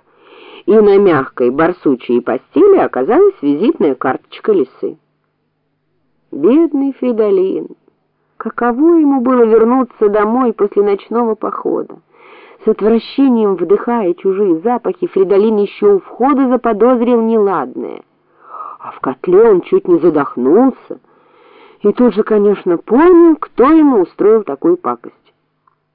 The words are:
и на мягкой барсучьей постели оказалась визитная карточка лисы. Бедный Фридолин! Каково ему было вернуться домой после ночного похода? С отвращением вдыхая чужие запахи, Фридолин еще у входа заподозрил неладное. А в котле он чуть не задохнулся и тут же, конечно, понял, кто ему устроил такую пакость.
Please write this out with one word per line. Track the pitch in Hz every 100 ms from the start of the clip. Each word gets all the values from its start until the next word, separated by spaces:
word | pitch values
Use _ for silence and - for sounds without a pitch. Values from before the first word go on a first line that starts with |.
| _ _ _ - - - -
и |
на | 220 208 202
мягкой | 196 147 135 - 123
барсучьей | 139 165 180 156 120 - 120
постели | 120 120 _ 269 403 381
оказалась | 139 - 139 277 403 -
визитная | 143 143 233 - 160 127
карточка | 135 - _ - -
лисы. | 196 123 - 98 156 _ _ _ _ _ _ _ _ _ _ _ _ _
Бедный | - 170 285 339 277 277
Фридолин! | - 254 220 214 190 190 165 - - _ _ _ _ _ -
Каково | 226 - 240 240 330 339
ему | 294 269
было | 247 254
вернуться | 226 220 226 262 240 - 208
домой | 208 214 247 247
после | - 202 -
ночного | 202 202 - 226 233 214
похода? | 202 - - - - - _ _ - - - -
С | 220
отвращением | 214 208 226 - - 277 233 208 180
вдыхая | 175 208 - 240 180
чужие | 180 190 190 208 160
запахи, | 202 240 - 185 175
Фридолин | 190 185 196 220 208
еще | 202 - 208 359
у |
входа | - - 262 269 262
заподозрил | 254 233 208 240 247 240 240
неладное. | 226 226 202 170 127 123 95 - _ _ _ _ - - - -
А | -
в | -
котле | - 127 - 180 226
он | 180
чуть | - 185 -
не | 165
задохнулся | 165 151 135 - 123 196 262 - - - _ _ _ _ _ _ - _ 208
и |
тут | - 247 190
же, |
конечно, | - 214 202 190 185 170
понял, | - 240 349 339 339 302
кто | - - 262
ему | 320 294 233
устроил | 170 - 202 220
такую | 190 135 165 175
пакость. | 123 120 - _ _ _ _ _ _ _ _